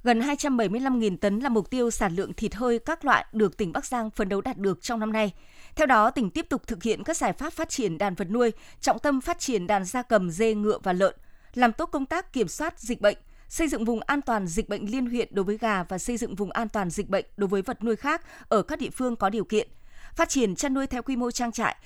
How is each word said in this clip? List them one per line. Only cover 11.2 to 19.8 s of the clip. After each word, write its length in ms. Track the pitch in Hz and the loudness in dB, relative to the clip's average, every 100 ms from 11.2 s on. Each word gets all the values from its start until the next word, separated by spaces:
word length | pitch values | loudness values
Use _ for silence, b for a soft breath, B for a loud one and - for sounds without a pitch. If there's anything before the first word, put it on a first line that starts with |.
| b b b | b b b
làm 200 | 240 247 | 2 2
tốt 120 | 220 | 2
công 200 | 339 302 | -2 -2
tác 280 | 269 330 359 | -2 -4 -4
kiểm 140 | 262 185 | -2 -2
soát 320 | - 311 - | -2 -6 -6
dịch 220 | 220 240 | -6 2
bệnh, 160 | 208 - b b b | 2 2 b b b
xây 200 | - 330 | -2 0
dựng 180 | 262 | 0
vùng 140 | 226 226 | 0 0
an 160 | - 285 | 0 -2
toàn 260 | 277 226 185 | 0 -2 0
dịch 220 | 175 214 | -2 -2
bệnh 220 | 202 208 | -4 -2
liên 140 | 262 | -2
huyện 300 | 247 233 - | -2 -2 -2
đối 100 | 196 | -2
với 120 | 190 220 | -2 0
gà 260 | 226 196 | 0 0
và 140 | 165 190 | -2 -4
xây 200 | - 233 | -4 -4
dựng 180 | 240 | -4
vùng 160 | 180 190 | -4 -2
an 180 | 196 220 | -2 -2
toàn 200 | 214 180 | -2 -2
dịch 200 | 156 175 | -4 -2
bệnh 160 | 190 - - | -2 -4 -4
đối 100 | 196 | 0
với 140 | 196 | 0
vật 220 | 196 - | -2 -4
nuôi 120 | 233 | -2
khác 260 | 214 285 330 B B B | 0 0 -2 B B B
ở 120 | 214 | 2
các 180 | - 311 | 2 -4
địa 100 | - | -4
phương 260 | - 254 | -2 -2
có 140 | 233 196 | 0 0
điều 160 | 220 | 0
kiện. 220 | 185 214 - b | 0 0 -2 b